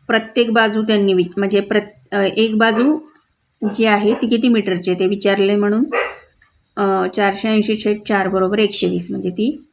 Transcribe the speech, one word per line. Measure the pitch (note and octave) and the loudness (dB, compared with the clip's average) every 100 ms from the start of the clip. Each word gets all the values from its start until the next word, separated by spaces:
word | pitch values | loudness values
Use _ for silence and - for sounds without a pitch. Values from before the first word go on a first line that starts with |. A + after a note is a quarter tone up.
| - | -2
प्रत्येक | A3 A3 B3+ A#3 | -2 0 0 2
बाजू | A3+ A3 A3 | 2 2 0
त्यांनी | G#3+ G#3 G3 | 0 2 2
विच-, | F#3 F3 G3 | 2 0 -2
म्हणजे | G3 G3+ | 0 0
प्रत-, | G3+ G#3 - - - G3+ | 0 -2 -2 -16 -6 -2
अ, | |
एक | F#3+ - A3 G#3+ | -2 0 0 2
बाजू | A3+ A3 C4+ D#4 - - - - - - G#3+ G#3+ | 2 2 2 0 -6 -20 -20 -20 -20 -8 -6 -2
जी | A3 | 0
आहे | G#3 G#3 | 2 2
ती | B3+ A3+ | 0 0
किती | A3+ B3 | 0 2
मीटरची | A3+ G3 F3+ F#3 | 2 0 -2 -2
आहे | F3+ | 0
ते | F#3 | 0
विचारले, | G3+ G3+ G3 G3 G#3 | 0 0 2 2 2
म्हणून, | G3+ G#3+ D4+ - - - - - - - - - | 2 0 -2 -4 -6 -10 -20 -20 -20 -20 -16 -4
अ, | G3 F#3+ F#3 G#3 | -2 0 -2 -2
चारशे | G3+ G3 A3 | -2 0 0
ऐंशी | A3 G#3+ G#3+ | 0 0 -2
छेद | G#3 G#3 - | -2 -4 -2
चार | G3+ F#3 | -2 0
बरोबर | F#3+ F#3 G#3 | 0 0 0
एकशे | G#3 - F3+ | 0 0 -2
वीस, | F3+ F3 | -2 -6
म्हणजे | G3 F#3 | -6 -6
ती | F3 A3+ - - | -4 -4 -4 -12